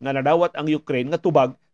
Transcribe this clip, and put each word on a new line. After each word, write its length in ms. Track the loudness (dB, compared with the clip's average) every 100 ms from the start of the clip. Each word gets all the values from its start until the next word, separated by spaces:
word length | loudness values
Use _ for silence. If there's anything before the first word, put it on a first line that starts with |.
nga 100 | -6
nadawat 440 | -2 2 2 0 -2
ang 80 | -4
Ukraine 360 | -4 -2 -4 -4
nga 100 | -2
tubag 340 | 0 2 2 -2 _